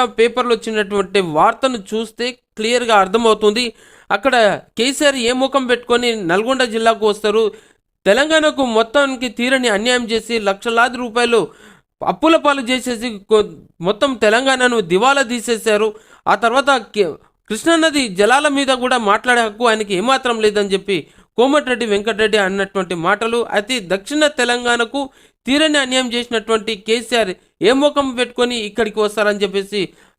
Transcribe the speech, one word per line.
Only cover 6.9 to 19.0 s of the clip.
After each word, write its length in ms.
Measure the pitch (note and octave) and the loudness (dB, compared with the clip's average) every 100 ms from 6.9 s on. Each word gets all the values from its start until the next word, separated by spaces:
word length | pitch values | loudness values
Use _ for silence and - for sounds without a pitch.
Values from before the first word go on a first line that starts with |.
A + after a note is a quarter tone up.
| A3 G#3+ | 2 0
వస్తారు? 440 | G3+ G#3+ G#3+ A3 - _ _ _ _ F#3+ | 0 0 0 -2 -4 _ _ _ _ 2
తెలంగాణకు 600 | A3+ D4+ D#4+ D4+ C4 B3+ | 2 4 2 2 0 0
మొత్తానికి 640 | A3 A3 C#4+ C#4 B3+ B3 | 0 2 0 0 -2 -6
తీరని 400 | A3 B3 C4 B3 | -4 0 0 2
అన్యాయం 420 | G3+ A#3+ B3 A3 | 0 0 0 0
చేసి 280 | A3+ A3 A#3 | -4 -2 -2
లక్షలాది 580 | G3 G3 A#3+ A#3 B3 B3 | -2 -2 -2 0 0 -2
రూపాయలు 500 | B3 A#3 A#3+ A3+ D3+ - - - _ _ | -4 -2 0 0 -2 -8 -20 -20 _ _
అప్పుల 320 | - - D#4+ E4 | -6 -2 0 2
పాలు 260 | D4 C#4 | 2 0
చేసేసి 580 | B3 B3+ B3 A3+ A#3+ G3+ - | -2 -4 -4 -6 -8 -10 0
కొ-, 260 | G#3+ - - - _ | 0 0 -8 -20 _
మొత్తం 320 | E3+ G#3+ C#4+ | -4 0 -2
తెలంగాణను 680 | A#3 G#3+ A3+ C4+ B3+ B3 A#3 | 0 2 2 2 2 2 0
దివాలా 400 | E3+ F3+ B3+ C#4 | 0 2 2 2
తీసేశారు. 720 | A#3 A#3+ A#3+ A3 A3 G#3 G#3+ - _ - - | 0 -4 -4 -2 0 0 0 -6 _ -8 0
ఆ 80 | G3 | 0
తర్వాత 500 | A#3 C4 C4+ C4 G#3 G#3 | 2 2 2 -2 -2 -2
కే-, 180 | F3 - _ _ _ | -2 -4 _ _ _
కృష్ణానది 580 | G#3+ D#4+ E4 D#4+ C#4+ A#3+ | -4 0 2 2 0 -2
జలాల 400 | F3+ G#3 C4+ D4+ | 0 4 4 2
మీద 200 | C#4 C4+ | 0 0
కూడా 300 | B3+ B3 | 0 0
మాట్లాడే 440 | B3 | 0